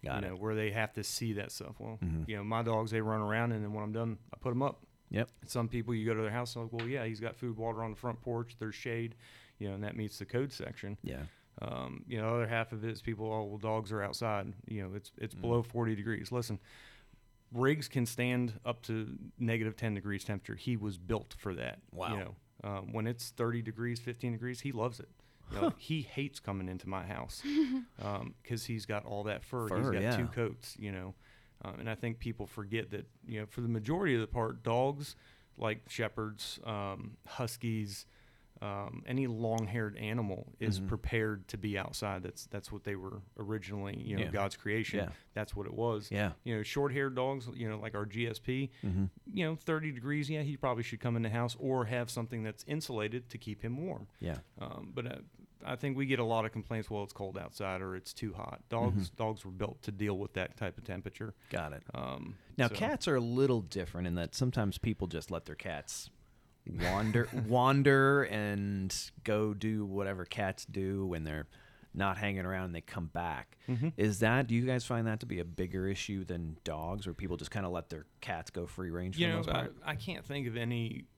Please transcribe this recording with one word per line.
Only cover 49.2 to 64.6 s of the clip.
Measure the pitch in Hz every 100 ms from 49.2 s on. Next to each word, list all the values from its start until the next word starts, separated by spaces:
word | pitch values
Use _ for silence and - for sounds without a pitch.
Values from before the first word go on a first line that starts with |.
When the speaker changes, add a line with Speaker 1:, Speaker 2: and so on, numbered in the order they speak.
| -
Speaker 2:
you | 202
know, | 160
thirty | 160 - 156 156
degrees, | 127 127 147 139
yeah, | 156
he | 143 139
probably | 131 120
should | 117 110
come | 123 117
in |
the | 113
house | 117 120 120
or | 139 131 110
have | 123 120
something | - 117 120
that's | 110 107 -
insulated | 151 156 117 107 120 120
to | 117
keep | - 101
him | 113 127
warm. | 180 - 101 -
Speaker 1:
Yeah. | 85 80 - -
Speaker 2:
Um, | - - -
but, | - 120
uh, | 69 - - - -
I | - 127
think | 143 131
we | 135
get | 131
a |
lot | 113 113
of | 110
complaints, | 113 101 113 104
"Well, | 107
it's | 101
cold | - 98 95
outside," | 85 - 98 92
or | 95 92
"It's | -
too | - 110
hot." | 90 107 - -
Dogs, | 117 123 98 90
Speaker 1:
Mm-hmm. | -
Speaker 2:
dogs | 110 110
were | 98
built | 92 104 -
to | -
deal | 98 104 95
with | 101
that | - 92 -
type | 98 -
of |
temperature. | - 95 98 - 110 - -
Speaker 1:
Got | - 78
it. | 69 -
Speaker 2:
Um, | - 64 65 - 101 - -
Speaker 1:
Now, | 120
Speaker 2:
so | 104
Speaker 1:
cats | 226 294 -
are | 131
a |
little | 117 123 139 120
different | 85 98 87 90 90
in |
that | 87 82 -
sometimes | 127 127